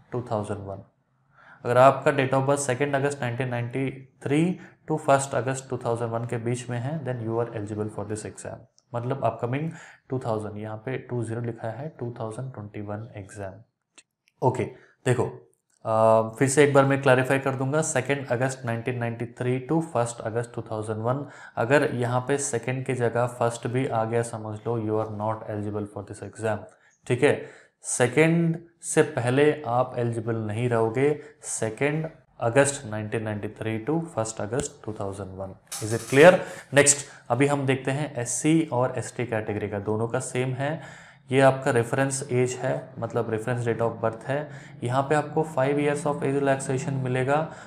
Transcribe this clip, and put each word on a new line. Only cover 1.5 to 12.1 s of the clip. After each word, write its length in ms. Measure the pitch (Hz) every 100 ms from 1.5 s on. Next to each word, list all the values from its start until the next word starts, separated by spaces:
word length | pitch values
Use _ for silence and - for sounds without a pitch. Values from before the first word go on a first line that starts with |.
| - 117
अगर 120 | 120
आपका 340 | 131 135 156
date 180 | 135 131
of 120 | 139
birth 160 | 135 143
सेकेंड 380 | 135 120 143 139
अगस्त 260 | 139 143
नाइनटीन 280 | 123 120 127
नाइंटी 640 | 120 117 135 131 - - _
थ्री 360 | - 147 170 170 - - -
to 60 | 156
फर्स्ट 360 | - 139 135
अगस्त 340 | 127 120 131 -
टू 80 | 123
थाउजेंड 340 | 120 117 117
वन 140 | 113 120
के 120 | 120
बीच 320 | 113 123 -
में 100 | 120
है, 220 | 131 160 127
then 240 | 123 110
you 140 | 113
are 140 | 117 110
eligible 380 | 101 107 107 -
for 140 | 104
this 160 | 107 95
exam। 300 | - - 98 - _ _ 120
मतलब 260 | 123 131
अपकमिंग 480 | 113 - 120 135 160 165 - - -
टू 100 | 127
थाउजेंड, 380 | 123 107 101 104
यहाँ 200 | 107 110
पे 200 | 131 127
टू 260 | - 123
ज़ीरो 180 | 107 113
लिखा 260 | 117 113 113
है, 280 | 110 151 -
टू 160 | 120